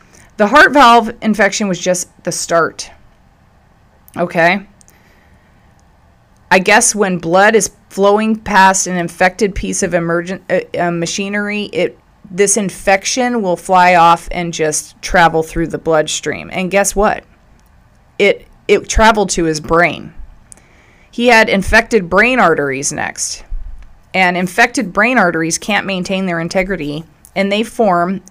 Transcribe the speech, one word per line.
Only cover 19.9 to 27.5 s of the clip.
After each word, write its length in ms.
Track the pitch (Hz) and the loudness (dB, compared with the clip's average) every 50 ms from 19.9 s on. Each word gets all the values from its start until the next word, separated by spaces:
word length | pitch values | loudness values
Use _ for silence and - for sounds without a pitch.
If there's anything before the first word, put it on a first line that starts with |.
| 131 71 53 - - - - - - _ _ _ - _ _ _ _ _ _ _ _ _ _ _ | -2 -6 -14 -18 -16 -18 -18 -18 -20 _ _ _ -20 _ _ _ _ _ _ _ _ _ _ _
He 180 | - - 240 247 | -6 0 2 4
had 200 | 233 220 214 - | 6 6 4 4
infected 600 | - 196 185 - - 220 220 - 240 214 175 165 | 2 -2 0 2 2 2 2 2 0 -2 0 0
brain 320 | 175 196 220 240 262 247 | 2 2 2 2 2 2
arteries 520 | 202 170 160 147 143 139 131 135 147 - 151 | 4 2 2 2 0 -2 -4 -4 -6 -6 -6
next. 520 | 170 - - - - - - - - - - - - - - - - - - - _ _ _ - | -6 -6 -8 -8 -8 -10 -10 -10 -12 -12 -10 -10 -10 -10 -10 -14 -16 -18 -20 -20 _ _ _ -2
And 220 | 185 185 180 180 | 0 0 0 0
infected 560 | 175 185 180 - - 240 240 247 277 226 180 175 | 0 -4 -2 0 0 0 0 0 -2 -6 -4 -2
brain 260 | 196 214 240 262 240 | 0 0 0 2 2
arteries 400 | 190 175 160 160 165 160 165 - | 2 2 0 -2 -2 -4 -4 -6
can't 280 | - - 202 202 - | -4 -4 -4 -4 -4
maintain 400 | 190 196 180 180 - 196 190 190 | -4 -6 -6 -4 -4 -4 -4 -4
their 140 | 185 170 165 | -4 -4 -4
integrity, 640 | 165 170 - 190 185 190 196 170 147 147 147 156 165 - _ _ _ - - | -4 -4 -2 -2 -2 -2 -4 -6 -8 -8 -10 -10 -12 -16 _ _ _ -10 -6
and 160 | 196 196 196 | -4 -4 -2